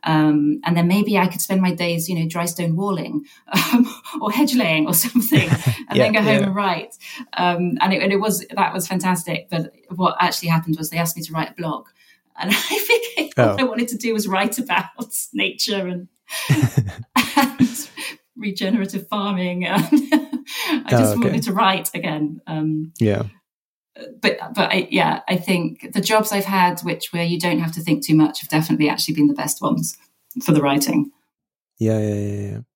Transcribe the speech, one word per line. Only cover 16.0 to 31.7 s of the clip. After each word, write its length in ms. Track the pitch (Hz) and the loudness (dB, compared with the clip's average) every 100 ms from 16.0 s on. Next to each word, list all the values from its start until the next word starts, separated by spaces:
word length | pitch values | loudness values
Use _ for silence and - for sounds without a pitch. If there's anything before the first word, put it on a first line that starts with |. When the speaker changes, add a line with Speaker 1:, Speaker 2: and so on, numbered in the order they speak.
| 180 _ _ - - | -10 _ _ -10 0
Speaker 2:
<laughs> 0 | 147 123 - 101 - - - - - | 2 2 0 -2 -6 -4 -2 0 2
Speaker 1:
and 520 | 262 - 240 - - - - - _ - | 0 2 0 0 -12 -12 -12 -12 _ -10
regenerative 680 | 202 190 196 226 190 196 - | -8 -4 -2 -2 -2 -6 -6
farming. 580 | 208 202 185 180 180 175 | -4 -2 -2 -2 -4 -2
And 180 | 190 | -2
<laughs> 0 | |
I 1000 | 165 294 - 302 - 262 - - 370 302 - | 2 2 4 0 0 -10 -8 -8 -2 -2 2
just 40 | |
Speaker 2:
Oh, 180 | 117 107 | 4 4
okay. 80 | 104 | 4
Speaker 1:
wanted 240 | - - | 2 0
to 100 | - | -2
write 360 | 196 196 190 - | 0 2 0 -4
again. 480 | 180 151 151 151 165 - | -6 -6 -4 -4 -6 -8
Um, 460 | 156 156 156 160 - | -4 -2 -2 -6 0
Speaker 2:
Yeah. 240 | 107 104 107 - _ _ _ _ _ - - - | 2 2 -4 -10 _ _ _ _ _ -20 -18 -2
Speaker 1:
but, 160 | 208 - - | -2 -2 -6
but 180 | - - | -4 0
I, 160 | 190 - | 0 0
yeah, 300 | 185 156 - - | 2 2 0 -2
I 80 | 180 | -4
think 560 | 175 180 165 - - | 0 0 0 -6 -6
the 80 | 202 | -4
jobs 300 | 196 220 214 | 2 2 2
I've 140 | 202 190 | -2 0
had, 360 | 196 180 170 | 2 2 2
which 300 | 170 - - | -4 -6 -6
where 120 | 170 170 | -4 -2
you 140 | 170 | 0
don't 200 | 175 - | 0 0
have 140 | 165 | -2
to 80 | 170 | -4
think 240 | 165 156 - | -2 -2 4
too 100 | 156 | 4
much, 260 | 151 - | 4 0
have 80 | - | -4
definitely 400 | 151 160 156 151 | -2 0 0 0
actually 260 | - - 160 | 0 -2 2
been 120 | 147 | 2
the 60 | |
best 280 | 143 - - | 2 -2 -2
ones 360 | 156 165 160 - _ _ _ 247 | -2 -2 -4 -8 _ _ _ -8
for 80 | - | 2
the 100 | 151 | 2
writing. 500 | 143 147 - - - _ _ _ _ _ _ | 4 0 2 0 -2 _ _ _ _ _ _